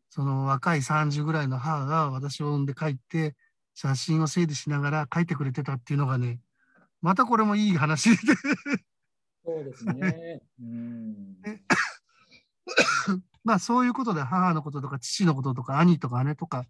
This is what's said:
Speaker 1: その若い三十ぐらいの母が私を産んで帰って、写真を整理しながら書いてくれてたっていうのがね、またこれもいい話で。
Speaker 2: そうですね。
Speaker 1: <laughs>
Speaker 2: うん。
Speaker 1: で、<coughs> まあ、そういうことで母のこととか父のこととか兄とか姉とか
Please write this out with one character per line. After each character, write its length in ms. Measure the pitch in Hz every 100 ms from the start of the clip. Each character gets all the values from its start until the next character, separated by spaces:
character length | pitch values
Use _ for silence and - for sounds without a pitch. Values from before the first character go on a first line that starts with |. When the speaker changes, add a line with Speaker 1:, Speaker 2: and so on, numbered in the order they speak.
| _
Speaker 1:
そ 120 | -
の 220 | 139 135 135
若 300 | 135 185 156
い 60 |
三 280 | 131 151 151
十 140 | 147
ぐ 80 | 151
ら 100 | 156
い 60 | 135
の 100 | 131
母 280 | 151 151 135
が 240 | 160 147
私 320 | 131 139 -
を 60 | 147
産 100 | 147
ん 80 | 139
で 80 |
帰 120 | 131 156
っ 100 | 135
て、 380 | _ 165 156 - _ _ _
写 200 | - 135 135
真 260 | - 160
を 60 | 156
整 180 | 180 170
理 80 |
し 160 | 139 151
な 100 | 147
が 100 | 143
ら 180 | 156 143
書 80 | 170
い 60 | 170
て 80 |
く 100 | 143
れ 80 | 135
て 100 | 127
た 120 | 139
っ 40 | 135
て 140 | -
い 40 | 143
う 20 |
の 80 | 135
が 100 | 127
ね、 240 | 123 120 _ _ _ _ _ -
ま 120 | 160
た 120 | 190 233
こ 100 | 226
れ 80 |
も 120 | 214 208
い 120 | 208
い 80 | 160
話 340 | 151 151 226
で。 60 | 208 226 233 285 240 - 240 _ _ _ _ _ _
Speaker 2:
そ 160 | 170 160
う 40 |
で 120 | 139 -
す 80 | 220
ね。 540 | 131 185 165 165 156 _
Speaker 1:
<laughs> 60 | -
Speaker 2:
う 40 |
ん。 760 | 117 117 120 117 - 101 - -
Speaker 1:
で、 200 | 202 214 - - - - _ _ _ - _ _ -
<coughs> 760 | - - - - 185 - _
ま 120 | 220
あ、 40 | 202
そ 240 | - 247
う 20 |
い 40 | 247
う 40 |
こ 120 | 247
と 100 | 233
で 80 | 156
母 320 | 127 180 185
の 80 | 160
こ 80 | 147
と 100 | 139
と 80 | 139
か 100 | 135
父 280 | - - 175
の 80 |
こ 80 | 139
と 120 | 143
と 80 | 135
か 160 | 127 139
兄 180 | 175 160
と 100 | 120
か 140 | 123
姉 100 | 139
と 120 | 147 175
か 180 | 127 127